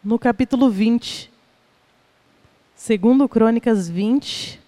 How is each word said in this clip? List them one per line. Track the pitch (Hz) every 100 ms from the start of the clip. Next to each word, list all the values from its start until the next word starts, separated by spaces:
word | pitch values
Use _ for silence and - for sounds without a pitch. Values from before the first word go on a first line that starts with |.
no | 202 226
capítulo | 254 226 254 262 262
vinte. | 190 220 233 - - - _ _ _ _ _ _ _ _ _ _ _ _ _ _
Segundo | _ - 214 208 262 277
Crônicas | 226 220 233 240 214 170
vinte | 170 208 262 - - - -